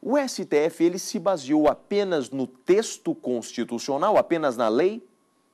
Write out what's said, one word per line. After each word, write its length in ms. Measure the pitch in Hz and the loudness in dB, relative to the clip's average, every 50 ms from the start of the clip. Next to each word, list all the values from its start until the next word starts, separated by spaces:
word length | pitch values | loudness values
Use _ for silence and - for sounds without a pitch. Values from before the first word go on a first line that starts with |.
| - | -4
O 140 | - 247 294 | -2 0 0
S 260 | 277 247 - - 185 | 0 -2 -6 -8 -6
T 140 | - 151 147 | 0 0 2
F, 260 | 147 165 165 - 165 | 2 0 0 2 2
ele 140 | 170 180 190 | 2 2 0
se 220 | - - - 208 | -8 -6 -8 -4
baseou 480 | 165 196 190 160 131 127 151 151 151 147 | -2 -2 -2 -2 -2 0 2 4 4 4
apenas 640 | 120 - - _ 202 202 202 190 175 151 127 - | 2 2 -6 _ -2 -2 0 0 -2 -2 -2 -4
no 160 | 135 135 131 - | -6 -6 -6 -6
texto 640 | - _ _ - 180 208 226 - - - _ 175 156 | -8 _ _ 2 2 2 2 -2 -10 -8 _ -6 -6
constitucional, 1040 | - - 127 123 117 110 - - - - - 120 117 - - 139 139 170 208 208 147 | -4 -4 -4 -4 -4 -4 -8 -6 -6 -6 -4 -6 -8 -4 -4 -2 0 2 4 4 4
apenas 400 | 120 - 170 165 156 143 120 110 | 2 2 0 0 0 -2 0 0
na 100 | 123 110 | 0 2
lei, 400 | 107 127 165 190 214 226 - _ _ _ _ _ _ _ _ _ | 2 2 2 2 0 -4 -14 _ _ _ _ _ _ _ _ _